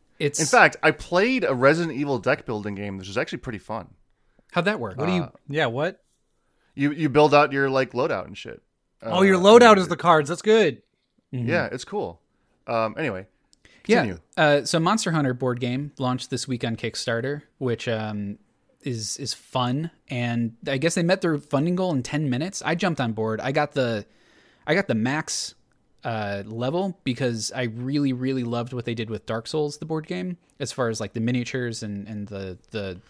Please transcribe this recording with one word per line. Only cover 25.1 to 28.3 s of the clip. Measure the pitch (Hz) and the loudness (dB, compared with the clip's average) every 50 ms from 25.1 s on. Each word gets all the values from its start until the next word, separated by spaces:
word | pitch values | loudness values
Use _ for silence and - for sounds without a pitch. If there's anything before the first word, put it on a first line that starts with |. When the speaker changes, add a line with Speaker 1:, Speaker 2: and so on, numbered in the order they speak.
| 143 156 156 - - - - - - _ _ _ _ _ _ _ _ _ - | 0 -2 -4 -4 -6 -6 -8 -10 -12 _ _ _ _ _ _ _ _ _ -8
Speaker 1:
uh, | 123 113 110 104 101 101 98 95 | -6 -4 -4 -4 -4 -6 -6 -8
level | 104 110 113 123 131 160 175 196 190 175 - _ | -8 -6 -4 -4 -2 -2 -2 -2 -4 -6 -6 _
because | 135 120 - 139 123 117 110 107 - 98 | -6 -4 -2 -2 -2 -2 -4 -6 -6 -6
I | 127 123 | -4 -4
really, | 117 110 120 123 131 143 147 143 135 127 | -4 -6 -6 -6 -4 -2 0 0 0 0
really | 123 127 131 | -2 -2 -2